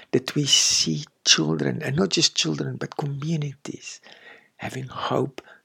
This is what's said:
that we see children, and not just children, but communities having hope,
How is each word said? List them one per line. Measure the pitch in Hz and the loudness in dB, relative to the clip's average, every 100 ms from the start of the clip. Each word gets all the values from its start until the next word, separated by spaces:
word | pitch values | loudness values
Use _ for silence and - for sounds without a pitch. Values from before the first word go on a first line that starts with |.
| - | 0
that | 127 - | 0 0
we | - 139 | -2 2
see | - - - 165 156 143 _ - | 4 4 2 2 -2 -4 _ 4
children, | - 76 80 - 64 | 4 4 0 0 -2
and | - 69 | -2 0
not | - | 2
just | - 156 | 4 2
children, | - - 80 139 127 | 2 -2 -2 -4 -6
but | 143 - | -8 -6
communities | 147 139 151 165 147 135 - - - - - - - - _ - | -6 -4 -4 -2 -4 -8 -14 -14 -14 -18 -20 -20 -20 -20 _ -12
having | 113 131 131 | -10 -8 -10
hope, | - - 131 135 - - - | -6 -2 0 -2 -6 -18 -20